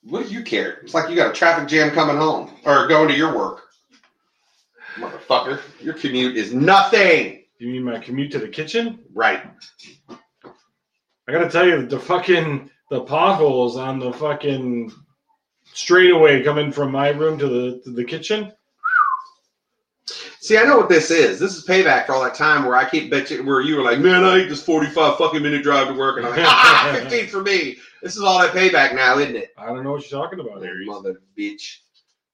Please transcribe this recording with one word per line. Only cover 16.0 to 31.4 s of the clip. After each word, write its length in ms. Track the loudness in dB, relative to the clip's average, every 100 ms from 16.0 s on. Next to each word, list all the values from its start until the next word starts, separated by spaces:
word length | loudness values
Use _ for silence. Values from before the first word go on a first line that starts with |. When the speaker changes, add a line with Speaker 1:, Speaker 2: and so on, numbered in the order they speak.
| 6 8 6 6
Speaker 2:
coming 300 | 2 0 -2
from 180 | -4 -4
my 180 | 0 -2
room 280 | 0 -2 -2
to 80 | -2
the, 340 | -2 -4 -8
to 60 | -12
the 140 | -10
kitchen. 480 | -8 -8 -6 -6 -6 _ _ _ -4 0 0 -4 -10 _ _ _ _ _ _ _ -18 -16 -16 -16
Speaker 1:
See, 160 | 2 4
I 80 |
know 140 | 6 6
what 100 | 6
this 220 | 4 4
is. 280 | 4 4 2
This 160 | -4
is 120 | -6 0
payback 400 | 2 4 2 0
for 80 |
all 80 | -2
that 120 | -2
time 300 | -2 0 2
where 120 | 2 2
I 120 | 2
keep 240 | -2 -2
bitching, 320 | -4 -2 -6
where 160 | 0 0
you 160 | 0 0
were 60 |
like, 160 | 0 4
"Man, 260 | 4 6
I 140 | 6 4
hate 100 | 2
this 140 | -6
forty-five 560 | -2 0 0 2 2 2
fucking 240 | 0 0
minute 200 | -2 -2
drive 260 | 0 0 0
to 60 |
work." 220 | -2 -2 -2
And 80 | -4
I'm 60 |
like, 140 | 0 2
"Ah, 500 | 4 6 6 2 -4
Speaker 2:
<laughs> 20 |
Speaker 1:
fifteen 280 | -4 -6 -6
for 160 | -6
me." 340 | -2 -2 -4 -10 -20 _
This 140 | -14 -4
is 60 |
all 160 | 0 4
that 140 | 2
payback 420 | 2 2 4 2
now, 240 | 2 0 2
isn't 180 | -2 -6
it? 140 | -12 _
Speaker 2:
I 80 | -12
don't 160 | -10
know 80 | -8
what 160 | -10 -10
you're 120 | -10
talking 180 | -10 -10
about, 220 | -14 -14
Aries. 220 | -14 -14 -14
Speaker 1:
Mother 340 | -12 -12 -12 _
bitch. 420 | -10